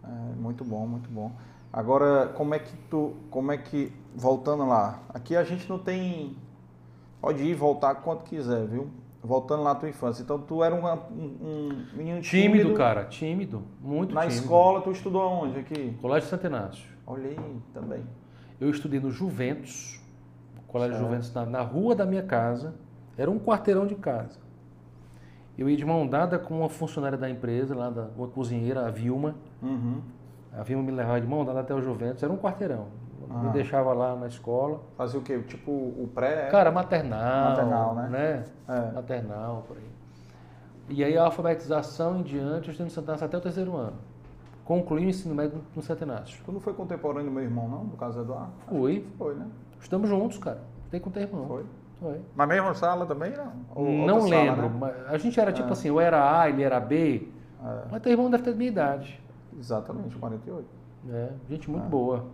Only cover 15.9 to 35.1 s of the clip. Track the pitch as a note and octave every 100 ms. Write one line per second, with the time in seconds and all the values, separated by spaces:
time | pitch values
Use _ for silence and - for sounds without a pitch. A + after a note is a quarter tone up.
15.9 | A2+ B2 D3 D3+ F3+ F3+ B2+ F#2+ - -
16.9 | - - C3 C3+ D#3 D3+ B2+ - - -
17.9 | - - - - - - - C#3+ D3 D3+
18.9 | C#3 C3+ B2 F#3 B2 B2+ D3+ - - -
19.9 | - - - - - - - - B2 B2
20.9 | A#2+ A#2+ A#2+ A#2 B2+ A#2 B2+ A#2+ C#3+ A3
21.9 | G#3 F#3 F#3+ F#3+ A#2+ A#2 B2 D3+ - -
22.9 | - - - C#3+ G#3 G#3 G#3 G#3+ F#3+ G3+
23.9 | G3+ D#3+ A#2+ A#2 - - - - - -
24.9 | - - - - - - - C3+ D3 D3
25.9 | E3 C#3 C#3+ F3 F3 F3 D#3+ D#3+ - D#3+
26.9 | D#3+ C#3 C3+ C3 B2 A#2+ A#2+ C3+ C3 B2
27.9 | A#2 A2 A2+ B2 B2 A#2+ A#2+ A#2 C3 A#2+
28.9 | A2 A#2 C3 D3+ D3+ - - B2+ C3 A#2+
29.9 | C3 - - - - - A2 G#2+ C3+ C3
30.9 | C3 A#2 A#2+ A#2 D3 C3 C3 C3 C3+ C3
31.9 | A2 A#2 B2 D3 F#3+ G3+ F#3 F#3+ A#2 G#2
32.9 | - - - C3+ A#2+ A#2+ C#3 C3 C3+ C3
33.9 | B2 B2 B2 A#2+ A#2 - A#2+ C#3+ D#3 -
34.9 | - B2